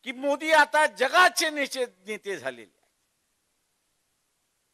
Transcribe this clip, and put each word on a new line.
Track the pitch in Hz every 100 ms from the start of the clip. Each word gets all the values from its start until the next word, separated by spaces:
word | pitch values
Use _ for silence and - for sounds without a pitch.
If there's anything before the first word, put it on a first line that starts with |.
की | 240
मोदी | 247 277 285 311
आता | 311 294 302 302
जगाचे | 190 269 320 359 349 330
नेते, | 294 269 269 247
नेते | _ 190 214 202 175
झालेले | 127 120
आहेत. | 107 _ _ _ _ _ _ _ _ _ _ _ _ _ _ _ _ _ _ _ _